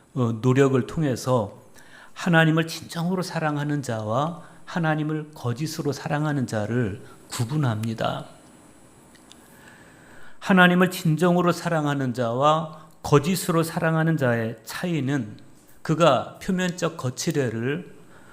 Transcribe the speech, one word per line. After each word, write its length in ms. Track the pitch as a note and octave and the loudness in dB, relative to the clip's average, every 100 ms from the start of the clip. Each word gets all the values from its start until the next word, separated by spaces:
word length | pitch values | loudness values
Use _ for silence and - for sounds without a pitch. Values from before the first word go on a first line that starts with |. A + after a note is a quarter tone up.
| _ | _
어, 240 | C3 A#2 A2 | -2 -2 2
노력을 460 | B2+ B2+ C#3 B2+ - | 2 4 6 4 0
통해서 760 | E3+ D3 A2 B2+ B2 F#2+ - - - - - - | -2 -2 -2 0 0 -2 -8 -20 -20 -20 -20 -20
하나님을 560 | - F#3+ E3 D#3 D#3+ E3 | -6 2 4 6 4 0
진정으로 540 | - A#2 E3+ E3+ F#3 | -6 -10 -6 -4 -2
사랑하는 600 | E3+ E3 D#3 D3 D3 D3 | -4 -4 -2 -2 -2 -2
자와 600 | B2 A2 G#2+ A#2+ D#3 E3+ - - | -4 -4 -2 0 -2 -4 -14 -20
하나님을 680 | - F3+ D#3+ D#3 D3+ D#3 D3+ | -8 -2 0 0 -2 -4 -8
거짓으로 580 | - A#2+ A#2 D#3 - C#3+ | -6 -6 -4 -4 -4 -4
사랑하는 540 | C3+ - D3+ D3+ C#3+ A2+ | -4 -4 -2 0 0 -2
자를 560 | A2 G#2 A#2+ G#2+ G2+ - - - | -2 -2 0 -2 -4 -14 -20 -10
구분합니다. 960 | - A#2 D3+ C3 G#2+ A2+ A2 - - - - - - - - - - - - - - - - - - - - - - - - | -6 -4 -2 0 -2 -4 -4 -4 -4 -10 -20 -20 -20 -20 -20 -20 -20 -20 -20 -20 -20 -20 -20 -20 -20 -20 -20 -20 -18 -18 -6
하나님을 520 | - F#3 F3+ F3+ F#3 | 4 6 8 6 2
진정으로 640 | - D#3+ D#3 F3+ F3 F3 | 2 0 4 4 4 2
사랑하는 600 | E3 E3+ D#3+ D3 C#3+ C3 | 0 -2 0 0 0 -2
자와 720 | A#2+ A#2 B2 D3 D#3 D#3+ - - - | -2 -2 2 4 4 0 -10 -20 -16
거짓으로 600 | - C#3+ D3 F#3 - E3 | 2 4 4 -2 0 0
사랑하는 540 | D#3+ E3+ D#3+ D#3+ D#3+ D#3 | 0 -2 0 2 2 2
자의 400 | B2 A#2 A2+ A2+ | 2 0 -2 -6
차이는 760 | - - F3+ D#3+ B2+ C#3+ G#2+ - - - - - | -12 -8 -4 -2 0 -2 -4 -12 -20 -20 -20 -10
그가 560 | - D#3 E3 A#2+ - - | -2 4 4 4 0 -8
표면적 580 | - F3+ F3+ F3 E3 D#3+ | -4 -2 -2 -2 -4 -4
거칠애를 960 | B2+ - - D3 B2 A2+ B2 D#3+ - - - - - | -6 -4 -2 0 -2 -2 -4 -4 -8 -18 -20 -20 -20